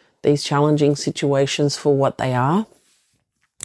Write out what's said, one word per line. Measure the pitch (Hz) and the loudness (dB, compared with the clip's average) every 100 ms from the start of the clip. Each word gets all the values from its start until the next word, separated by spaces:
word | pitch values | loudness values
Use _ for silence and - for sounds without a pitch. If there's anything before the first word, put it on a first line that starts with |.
| _ _ | _ _
these | 143 147 | 0 0
challenging | - 143 151 151 143 143 | 0 0 2 2 2 0
situations | - - 143 139 139 - 147 - | -4 -4 0 0 0 0 -2 0
for | 147 | 0
what | 139 135 - | 2 0 -2
they | 131 | -4
are. | 123 131 185 220 _ _ _ _ _ _ _ _ - | 0 0 0 -4 _ _ _ _ _ _ _ _ -12